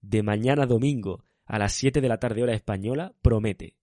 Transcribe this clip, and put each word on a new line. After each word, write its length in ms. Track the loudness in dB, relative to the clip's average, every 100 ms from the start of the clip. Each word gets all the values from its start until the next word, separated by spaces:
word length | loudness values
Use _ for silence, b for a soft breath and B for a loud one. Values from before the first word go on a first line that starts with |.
de 220 | -2 -2
mañana 440 | 0 0 2 2 2
domingo 580 | 2 2 -2 -4 -8 _ _
a 140 | _ -2
las 140 | -2
siete 280 | 0 0 2
de 80 | 0
la 100 | -2
tarde 240 | -2 -2
hora 120 | -2
española 600 | -2 -4 -4 -4 -6 -6 _
promete. 540 | 2 4 0 -4 -12 _